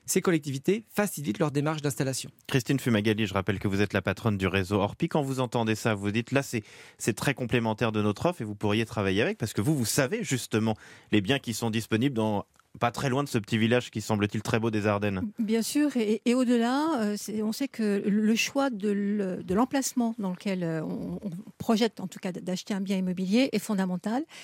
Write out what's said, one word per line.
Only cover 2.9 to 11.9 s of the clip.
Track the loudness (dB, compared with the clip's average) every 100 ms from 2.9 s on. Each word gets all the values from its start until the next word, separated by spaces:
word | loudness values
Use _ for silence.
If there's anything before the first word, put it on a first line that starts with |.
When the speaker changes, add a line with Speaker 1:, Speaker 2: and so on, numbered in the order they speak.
| 4 4 2 0
Speaker 2:
je |
rappelle | 0 -2 0
que | 0
vous | 2
êtes | 2
la | 2
patronne | 0 0 0 0
du | 2
réseau | 2 2 2
Orpi. | 0 0 0
Quand | 0
vous | 0 -2
entendez | 0 0 0
ça, | 0 0
vous | 0 0
dites, | -2 0
là, | 0
c'est, | 0 -6 -8 -16 -20 -6
c'est | -4
très | -2 0
complémentaire | -2 0 0 0 0 0
de | 2
notre | 2 2 0
offre | -2
et |
vous | -6
pourriez | -4 0 2 0
travailler | 0 2 2
avec, | 2 0
parce | -4
que | -2
vous, | 0 2
vous |
savez | 0 0 0 0
justement | -2 -4 -2 0 0 -2 -6 -20 0
les | 2
biens | 2 0
qui | -2
sont | -4 -2
disponibles | -2 0